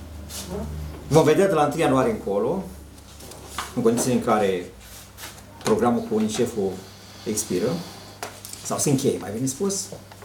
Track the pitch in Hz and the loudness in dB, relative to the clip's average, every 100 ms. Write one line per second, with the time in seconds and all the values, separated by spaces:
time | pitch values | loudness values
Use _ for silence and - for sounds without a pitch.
0 | - - - - - 202 214 - - - | -14 -14 -12 -12 -8 -8 -6 -8 -8 -10
1 | - 151 147 156 196 160 147 160 151 131 | 4 6 8 6 6 4 2 2 2 4
2 | 120 107 107 98 117 185 185 - - - | 4 0 0 0 2 0 -4 -12 -16 -20
3 | - - - - - - - - 113 117 | -20 -18 -16 -16 -12 -10 -6 2 2 4
4 | 127 120 117 107 98 92 - - - - | 2 2 4 4 4 2 -4 -14 -18 -18
5 | - - - - - - - 104 120 117 | -18 -16 -16 -16 -18 -8 2 4 4 2
6 | - 110 107 - 117 - 95 90 - - | 2 2 2 2 0 0 -2 -4 -10 -18
7 | - - - 107 - - 113 170 - - | -20 -10 -4 -4 -2 0 0 -2 -6 -14
8 | - - - - - - - - - 131 | -16 -12 -14 -12 -14 -12 -6 0 2 4
9 | 127 87 - 107 131 - 196 - - - | 2 0 -4 -4 -4 -2 -2 -2 -6 -12
10 | - - | -16 -18